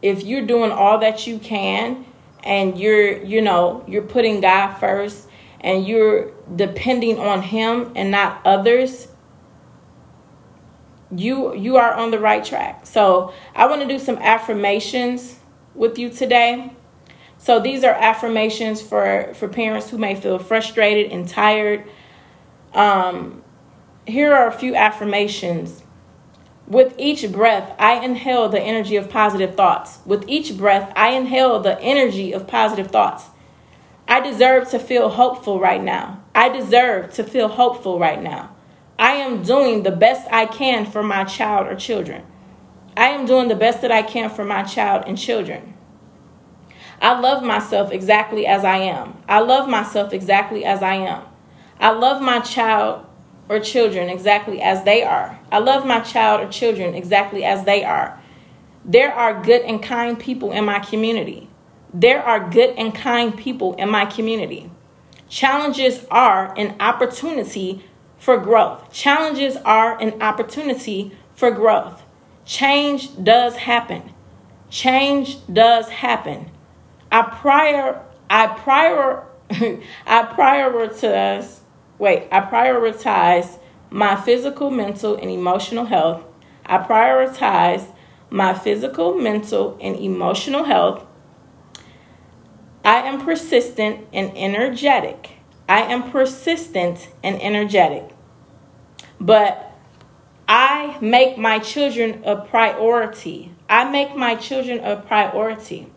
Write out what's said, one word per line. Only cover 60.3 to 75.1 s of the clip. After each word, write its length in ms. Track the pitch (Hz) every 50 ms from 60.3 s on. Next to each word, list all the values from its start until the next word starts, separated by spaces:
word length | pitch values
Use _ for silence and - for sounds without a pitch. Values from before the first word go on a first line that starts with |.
| 254 254 - 208
in 140 | - 202 214
my 140 | 208 202 202
community. 720 | 196 - - 220 220 226 233 214 165 - - - - - - _ _ _ _ _ - _ -
There 280 | 175 180 240 262 294
are 280 | - 240 226 208 190 175
good 240 | 170 226 247 254 -
and 160 | - 226 220 220
kind 440 | - - 269 240 240 240 226 214
people 360 | - - - 247 - - 185 -
in 140 | - 190 202
my 160 | 214 208 202
community. 640 | 202 - - 220 220 226 220 180 - - - - - - - _ _ _ _ _ _ - - _ _
Challenges 760 | - - 269 262 269 285 302 294 269 269 269 254 - - - -
are 440 | - 233 254 226 196 190 190 190 -
an 180 | - 208 196 202 -
opportunity 1080 | 202 214 247 - 254 254 - - 277 330 320 269 208 - - 208 190 185 196 190 - - _ _ _ _ _
for 200 | _ - - 254
growth. 540 | 214 180 196 226 220 - - - - - -
Challenges 640 | - - - 285 285 311 320 311 294 262 277 269 254
are 400 | - - 226 220 220 226 233 233 -
an 200 | 226 220 214 214
opportunity 920 | 214 214 214 - 226 - - 285 302 285 254 262 - 226 208 190 202 196 - - - _ _
for 180 | - 262 240
growth. 520 | 220 196 214 220 208 - - 180 170 - - - _ _ _ _ - _ _
Change 800 | - - - 262 277 277 285 294 285 285 269 262 - - 190 185
does 320 | 214 226 240 247 240 226
happen. 580 | - - 254 240 233 233 - 180 170 - - - - - - - - - - - _ - -
Change 680 | - - - 262 254 262 277 277